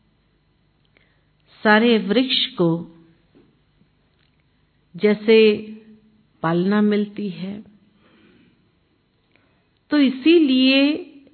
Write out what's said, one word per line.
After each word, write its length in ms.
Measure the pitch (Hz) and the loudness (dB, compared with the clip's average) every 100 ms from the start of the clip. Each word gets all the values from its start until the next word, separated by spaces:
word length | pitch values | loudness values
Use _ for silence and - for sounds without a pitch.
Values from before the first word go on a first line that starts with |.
| _ _ _ _ _ _ _ _ _ _ _ _ _ _ _ _ | _ _ _ _ _ _ _ _ _ _ _ _ _ _ _ _
सारे 340 | 220 214 240 220 | 0 2 2 0
वृक्ष 480 | 185 208 262 - - | 0 -2 -2 -4 -6
को 500 | - 170 170 170 - _ _ _ _ _ _ _ _ _ _ _ _ _ _ _ _ _ _ _ 175 | -4 -2 -2 -8 -20 _ _ _ _ _ _ _ _ _ _ _ _ _ _ _ _ _ _ _ -4
जैसे 640 | 208 208 214 220 214 208 - - - - _ _ _ _ | -2 0 2 4 4 2 -6 -20 -20 -20 _ _ _ _
पालना 380 | 160 175 185 208 | -4 -2 -2 0
मिलती 480 | 208 208 208 208 202 | 0 0 -4 -8 -12
है। 340 | 165 185 208 - _ _ _ _ _ _ _ _ _ _ _ _ _ _ _ _ _ _ _ _ _ - | -12 -14 -14 -20 _ _ _ _ _ _ _ _ _ _ _ _ _ _ _ _ _ _ _ _ _ -6
तो 80 | 294 | 0
इसीलिए 1120 | 262 262 294 339 285 262 262 269 277 320 - - _ | 0 0 2 4 4 2 2 2 0 -2 -10 -20 _